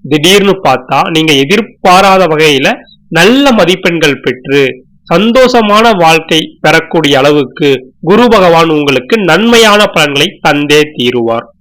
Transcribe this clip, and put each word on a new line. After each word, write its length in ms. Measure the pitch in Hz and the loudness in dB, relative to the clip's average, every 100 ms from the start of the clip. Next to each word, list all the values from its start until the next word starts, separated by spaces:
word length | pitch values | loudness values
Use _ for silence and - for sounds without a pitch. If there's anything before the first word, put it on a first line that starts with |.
திடீர்னு 480 | 127 151 165 196 196 190 151 | -4 -2 2 2 2 0 -2
பார்த்தா 320 | 127 - 135 185 | -2 -2 -4 -2
நீங்க 180 | 160 160 143 | -2 0 0
எதிர்பாராத 800 | 139 214 214 _ 196 180 196 190 175 | 0 -2 -4 _ 0 2 4 2 0
வகையில 420 | 156 156 139 160 269 - _ _ | 0 0 0 -2 -4 -12 _ _
நல்ல 320 | 160 185 262 285 226 | 0 2 2 2 2
மதிப்பெண்கள் 640 | 170 185 185 170 151 131 | 0 -2 -4 -2 -2 -2
பெற்று 360 | 139 120 - 139 131 127 _ _ _ | -6 -8 -4 -2 -2 -6 _ _ _
சந்தோஷமான 800 | 175 220 247 254 254 208 208 233 202 | -2 0 2 2 2 0 2 2 2
வாழ்க்கை 360 | 165 160 - 160 - _ | 2 0 -2 -4 -4 _
பெறக்கூடிய 520 | 156 160 - 170 151 139 | 0 0 -2 -4 0 0
அளவுக்கு 480 | 139 147 127 - 147 131 - _ 160 | 2 0 -2 -4 -2 -2 -6 _ -2
குரு 180 | 214 240 | 2 2
பகவான் 360 | 220 180 165 165 | 2 4 2 2
உங்களுக்கு 400 | 156 143 131 127 226 185 | 0 0 -2 -2 -2 0
நன்மையான 500 | 165 233 233 220 208 208 | 0 2 2 2 2 0
பலன்களை 340 | - 147 139 170 - | -2 -2 -2 -4 -4
தந்தே 360 | 160 147 147 147 147 - | -4 -2 0 0 0 -4
தீருவார். 500 | 123 123 113 113 - _ | -4 -2 -2 -4 -8 _